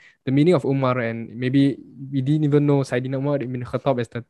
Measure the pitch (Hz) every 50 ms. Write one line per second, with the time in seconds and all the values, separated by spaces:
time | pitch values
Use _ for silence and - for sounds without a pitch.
0 | _ - _ _ _ 131 131 143 151 180 180 139 - - 139 135 135 127 127 127
1 | 117 117 113 117 117 - 107 117 127 127 131 139 139 139 117 - - - - -
2 | 139 135 139 135 127 139 151 156 151 143 143 147 147 143 143 139 135 - 127 123
3 | 127 131 139 135 139 143 147 135 120 127 127 123 123 - - 127 - 143 131 120
4 | 117 - - 120 113